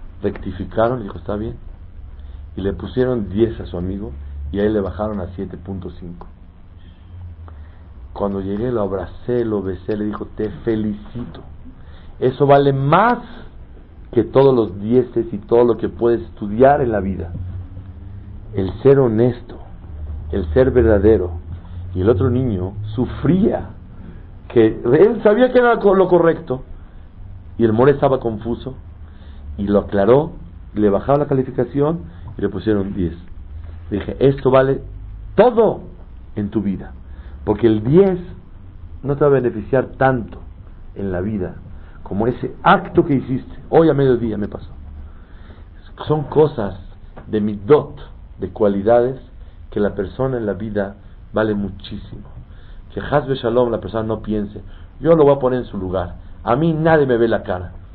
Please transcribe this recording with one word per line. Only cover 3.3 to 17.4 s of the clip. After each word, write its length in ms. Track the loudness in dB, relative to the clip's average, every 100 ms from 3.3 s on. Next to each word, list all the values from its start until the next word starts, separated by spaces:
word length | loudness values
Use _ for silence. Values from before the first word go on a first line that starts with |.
diez 280 | 0 0 0
a 60 |
su 140 | -8 -6
amigo 340 | -6 -6 -8 -12 -12 -10 -6
y 60 | 0
a 60 |
él 100 | 0
le 80 | 2
bajaron 360 | -2 -4 -6 -6
a 80 | -8
siete 280 | -8 -10 -10
punto 320 | -10 -10 -10 -12
cinco. 280 | -14 -14 -16 -18 -20 -20 -20 -20 -20 -20 -20 -16 -16 -16 -16 -16 -18 -20 -20 -18 -14
Cuando 300 | -4 -4 -2
llegué, 280 | -4 -2 -2
lo 120 | -2
abracé, 640 | -2 -4 -6 -8 -2 0 0
lo 160 | -2
besé, 340 | -2 -6 -4 -4
le 80 |
dijo, 220 | -4 -6 -8
'Te 240 | -6 -6
felicito. 920 | -4 -2 0 -2 -4 -10 -12 -12 -12 -16 -16 -18 -18 -18 -18 -16 -2
Eso 260 | 0 2 6
vale 280 | 6 6
más 460 | 2 4 4 4 2 -4 -16 -18 -18 -20 -20 -20 -20 -4
que 120 | 0
todos 300 | 2 6 6
los 240 | 6 2 -2
dieces 540 | 2 2 2 0 -4
y 60 | -6
todo 260 | 2 4
lo 140 | 4 2
que 100 | -2
puedes 320 | 0 0 0
estudiar 640 | -2 -10 -4 4 6 6
en 100 | 2
la 80 | 0
vida.'" 320 | -2 -4 -6 -8